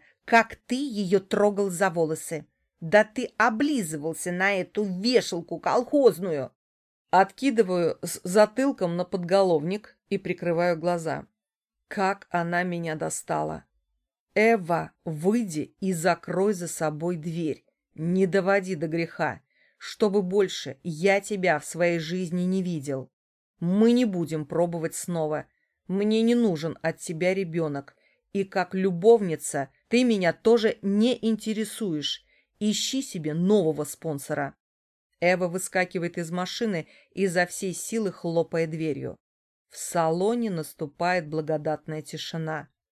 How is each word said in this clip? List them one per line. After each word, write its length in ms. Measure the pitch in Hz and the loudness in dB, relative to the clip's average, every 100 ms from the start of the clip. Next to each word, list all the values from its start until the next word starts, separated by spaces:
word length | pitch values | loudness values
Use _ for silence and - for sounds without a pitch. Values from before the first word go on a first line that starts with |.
| _ _ - | _ _ 2
как 300 | 233 220 - - | 4 4 -4 -6
ты 80 | 254 | -4
ее 440 | 285 208 185 196 | -2 -4 2 2
трогал 500 | 196 208 208 202 202 | 2 2 2 2 -2
за 200 | 175 190 | 0 0
волосы! 580 | 170 151 160 - 156 - _ _ _ | 2 0 -2 -8 -10 -12 _ _ _
Да 240 | 160 208 | 4 4
ты 280 | 214 - 247 - | 4 -2 -4 0
облизывался 920 | 233 220 294 269 165 156 156 156 180 | 2 2 2 0 -2 -4 -6 -6 -4
на 220 | 180 190 | 0 0
эту 300 | 196 180 208 | 0 -2 -4
вешалку 760 | 208 180 226 240 - 170 170 170 | -4 -2 2 2 2 -4 -6 -6
колхозную!» 920 | 180 196 240 294 247 160 185 147 127 - _ _ _ _ _ | 0 0 2 4 6 4 -2 -4 -6 -12 _ _ _ _ _
Откидываю 840 | 180 196 - 269 226 185 180 165 - | 4 4 0 2 2 2 2 0 -2
с 200 | 170 - | -8 -8
затылком 720 | 180 202 214 254 277 - 175 170 | 2 4 4 4 0 0 -2 -2
на 80 | 180 | -4
подголовник 920 | 190 175 196 185 160 156 208 - _ _ | -6 2 4 4 2 0 -6 -8 _ _
и 80 | 196 | -4
прикрываю 600 | 170 170 175 165 175 165 | -4 -4 -2 0 2 0
глаза. 500 | 175 175 160 139 - _ _ _ _ _ - | -2 -2 -4 -6 -10 _ _ _ _ _ -10
Как 400 | - 190 196 - | -2 -2 -2 -4
она 340 | 175 170 175 | -4 0 -2
меня 320 | 180 170 165 156 | -2 -4 -4 -4
достала! 680 | 160 - - 156 156 156 - _ _ _ _ _ _ | -6 -6 -4 -4 -4 -8 -14 _ _ _ _ _ _
«Эва, 580 | 208 226 226 165 165 160 - | 2 4 2 0 -4 -4 -10
выйди 720 | 175 151 180 240 208 151 - _ | -10 -2 0 0 -2 -6 -8 _
и 140 | 190 | -4
закрой 600 | 170 180 165 - 170 202 | 0 0 0 -2 0 0
за 140 | 185 170 | -2 -6
собой 480 | - 156 151 175 175 | -4 -4 -2 -4 -4
дверь! 500 | 165 165 156 - _ _ _ 151 | -6 -4 -4 -6 _ _ _ -6
Не 320 | 165 185 190 | 0 2 2
доводи 480 | 190 185 202 185 160 | 2 2 0 -2 -4
до 120 | 160 | -2
греха, 540 | 165 165 - 151 139 _ _ _ _ | -2 -4 -4 -4 -6 _ _ _ _
чтобы 440 | - - 214 202 | -16 -2 2 2
больше 560 | 180 202 185 - - - | 2 2 0 -2 -10 -10
я 380 | 175 151 190 196 | -10 0 2 2
тебя 380 | 196 202 180 151 | 0 -2 0 0
в 60 | - | -2
своей 340 | 165 175 170 | 0 0 0
жизни 420 | 156 185 180 180 | -2 -6 -4 -2
не 220 | 180 190 | 0 0
видел. 480 | 180 160 139 135 123 _ _ _ _ _ | -2 -4 -4 -6 -8 _ _ _ _ _
Мы 320 | 170 196 226 | 0 4 6
не 140 | 247 240 | 6 2
будем 400 | 180 156 156 147 | 0 -4 -4 -2
пробовать 500 | 170 175 170 165 - | 0 0 -2 -6 -6
снова. 500 | - 170 156 151 - _ _ _ - | -6 -2 -2 -4 -8 _ _ _ -6
Мне 340 | 190 208 220 | 0 2 4
не 100 | 226 | 4
нужен 440 | 240 226 160 160 - | 4 2 0 -4 -4
от 160 | 160 165 | -6 -6
тебя 360 | - 160 180 | -8 -2 0
ребенок. 640 | 190 180 170 160 139 - _ _ _ _ | 0 -2 -2 -2 -4 -10 _ _ _ _
И 100 | 196 | -4
как 300 | 196 196 180 | -2 -2 -2
любовница 960 | 190 196 170 214 233 190 156 - 147 135 _ _ | 0 0 4 6 6 4 -4 -4 -4 -6 _ _
ты 160 | 240 | 4
меня 300 | 254 208 170 | 4 4 2
тоже 460 | - 220 233 214 - | 2 4 4 4 0
не 360 | 202 202 233 247 220 | 0 4 4 2 0
интересуешь. 1000 | 214 220 214 214 - 208 151 143 - _ _ _ _ | -2 -2 -4 -4 -4 -4 -2 -4 -8 _ _ _ _
Ищи 420 | 208 208 - 269 | -2 0 -2 -4
себе 300 | 269 185 151 | -6 -6 -4
нового 500 | 160 180 208 160 147 | 0 4 4 4 0
спонсора». 720 | 147 - 165 143 - 147 139 - _ _ _ _ _ _ | -6 -8 -8 -6 -4 -4 -6 -10 _ _ _ _ _ _
Эва 260 | 175 180 180 | 2 2 0
выскакивает 720 | 180 - 185 180 185 170 175 | -4 -4 -2 -2 -4 -4 -6
из 140 | 160 | -6
машины 560 | 180 185 - 226 175 - _ _ | -6 -6 -4 -4 -4 -8 _ _
и 120 | - | -4
изо 220 | 196 170 175 | 0 0 0
всей 280 | - 190 | -4 -6
силы 380 | 165 - 226 196 | -6 -6 -4 -4
хлопает 600 | - 170 165 160 165 165 | -4 -2 0 0 -2 -2
дверью. 460 | 160 160 139 135 - _ _ _ _ _ | -2 -4 -4 -8 -12 _ _ _ _ _
В 80 | - | -14
салоне 720 | - 175 160 170 202 240 226 | -4 0 0 2 0 0 -2
наступает 760 | 170 151 - 156 - 175 180 151 | -4 -6 -10 -10 -2 0 0 -2
благодатная 760 | 156 151 156 151 151 - 156 | -4 -2 -2 -2 -4 -6 -10
тишина. 680 | 151 156 - 165 160 156 147 _ _ | -10 -12 -8 -6 -6 -8 -10 _ _